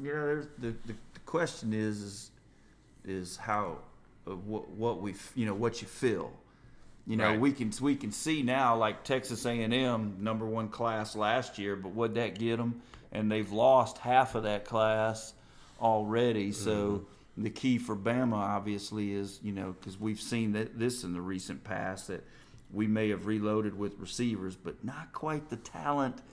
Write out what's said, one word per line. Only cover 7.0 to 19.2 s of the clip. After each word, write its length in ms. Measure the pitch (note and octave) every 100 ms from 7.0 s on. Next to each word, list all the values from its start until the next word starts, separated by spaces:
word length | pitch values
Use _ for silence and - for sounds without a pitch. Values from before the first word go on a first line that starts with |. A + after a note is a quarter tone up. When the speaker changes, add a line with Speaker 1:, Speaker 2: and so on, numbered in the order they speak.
| -
Speaker 1:
You 100 | A2
know, 120 | G#2+
Speaker 2:
Right. 100 | G#2+
Speaker 1:
we 120 | C#3
can, 200 | C#3 A2 G#2
we 160 | C#3 C#3
can 160 | G#2
see 300 | - D#3+ D#3
now, 340 | B2 C3+ B2+ A2+
like, 280 | A2 G#2
Texas 420 | - C3 B2+ A2+ B2
A 160 | A#2
and 100 | A2+
M, 440 | B2+ C3 A#2 G#2+ F#2+
number 240 | G#2+ A2
one 240 | A2 A2+ G#2+
class 480 | - A#2 A2 G#2+ G#2+
last 420 | G#2+ B2 B2 -
year, 180 | G2+ G2
but 160 | F#2+
what'd 240 | G#2+ A#2 A2+
that 220 | A2+ F#2
get 220 | A2+ A#2
'em? 220 | A#2 A#2+ - - -
And 200 | G#2+ G#2+
they've 180 | A2 G2
lost 480 | G#2 B2+ C3 A2+ -
half 380 | A#2+ B2+ B2+ A2+
of 80 |
that 200 | G#2+ G#2
class 680 | - A2+ A2 A2 A2 A2+ - - - - - -
already. 720 | A2+ A2 G#2+ A2+ B2 A2 G2+
So 180 | G#2 G#2+ G#2+ G#2 G2+ - - - -
Speaker 2:
Mm-hmm. 60 |
Speaker 1:
the 80 | G#2+
key 280 | - C3 A#2+
for 180 | A#2+ G2+
Bama, 380 | G#2 B2 B2 G#2+
obviously, 760 | G2+ G2+ G#2 G2+ - G#2+ G#2
is, 260 | G2+